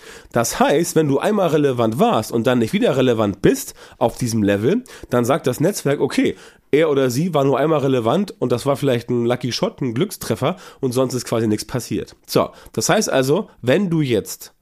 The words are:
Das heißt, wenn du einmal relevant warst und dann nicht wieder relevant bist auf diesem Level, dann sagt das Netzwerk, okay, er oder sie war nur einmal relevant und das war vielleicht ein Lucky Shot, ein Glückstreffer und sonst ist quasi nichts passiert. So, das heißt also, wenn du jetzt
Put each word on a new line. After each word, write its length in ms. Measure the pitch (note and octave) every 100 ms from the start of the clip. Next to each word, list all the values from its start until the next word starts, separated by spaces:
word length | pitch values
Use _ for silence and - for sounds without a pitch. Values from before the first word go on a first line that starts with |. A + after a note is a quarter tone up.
| - - -
Das 300 | A#2+ A2+ -
heißt, 340 | F#3+ D3+ E3+ D#3+
wenn 140 | D#3
du 100 | C3+
einmal 300 | F3+ G#3+ F3
relevant 500 | D3+ C#3+ B2 A2+ A#2+
warst 320 | A#3 C#3+ G#2+
und 160 | A#2+ A#2+
dann 120 | B2
nicht 120 | A2
wieder 240 | G#3 A3+ C3+
relevant 460 | B2+ A2 G#2 F2+
bist 320 | E3+ C4 - - - -
auf 180 | A#2+ -
diesem 280 | A#2+ A2+
Level, 420 | G2+ G2+ A2+ A3+ - - -
dann 160 | B2 A#2
sagt 200 | E3 C3
das 140 | A#2+
Netzwerk, 400 | D#3 G3+ C#3+ C#3+
okay, 360 | C#3 - F3 - - - _
er 180 | C#3+ D#3+
oder 200 | C#3 C3
sie 240 | A#2+ F3+
war 100 | D3+
nur 160 | C#3 B2+
einmal 200 | D#3 D#3
relevant 540 | C3+ B2+ A2+ E3 G3+ -
und 140 | B2
das 120 | A#2+ C3+
war 120 | C#3
vielleicht 320 | C#3 A#2+ -
ein 160 | B2 A#2
Lucky 260 | B2 B2+
Shot, 300 | - F3 -
ein 120 | C3+
Glückstreffer 640 | A#2 G3+ - - A2+ C3 F3+ - -
und 140 | C3
sonst 220 | B2 C3 B2+
ist 100 | -
quasi 220 | A#2 A2+
nichts 180 | G#2+ -
passiert. 500 | B2+ - B2+ - - -
So, 240 | C3 F#2 - -
das 160 | - -
heißt 220 | F#3+ G#3+
also, 400 | C3+ C3 E3+ G#3+ -
wenn 280 | A#2 D#3 G3
du 100 | E3
jetzt 520 | C#3 A#2 - - - _